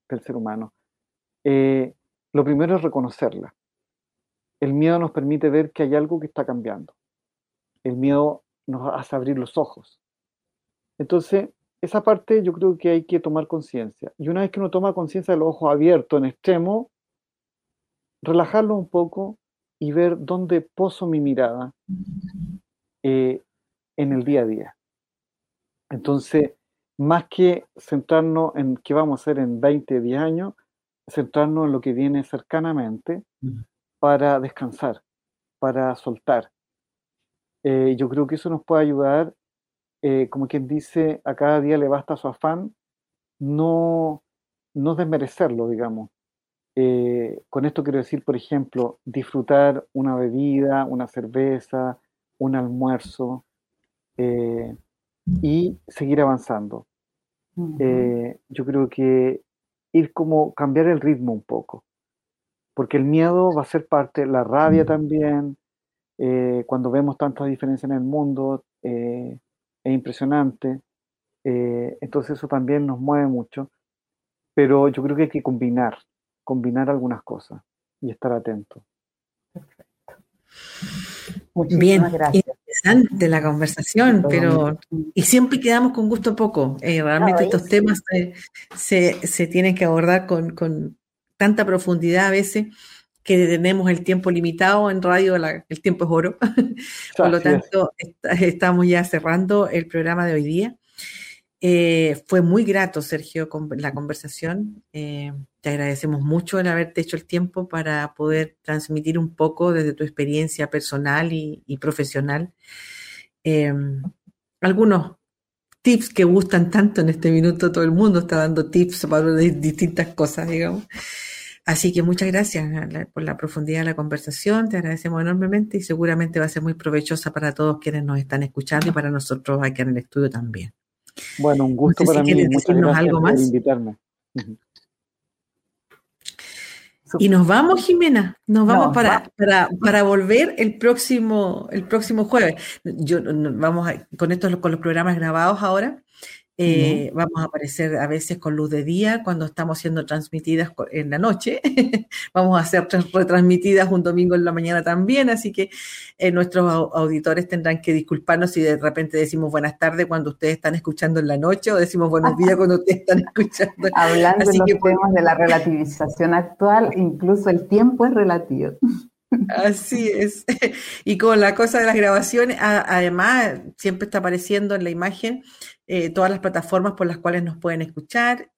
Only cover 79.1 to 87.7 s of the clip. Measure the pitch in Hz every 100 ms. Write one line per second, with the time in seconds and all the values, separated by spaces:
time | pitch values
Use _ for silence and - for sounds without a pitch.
79.1 | _ _ _ _ 165 - _ _ _ _
80.1 | - _ _ _ - - - 196 - 185
81.1 | - - 185 - 175 165 170 180 190 170
82.1 | 165 151 190 - - - - 185 254 233
83.1 | 196 170 160 156 151 156 - - 214 247
84.1 | 208 147 165 170 160 147 156 - 160 156
85.1 | - - 254 247 269 233 233 254 254 214
86.1 | 226 233 220 220 160 131 135 - 160 151
87.1 | 156 185 175 185 185 -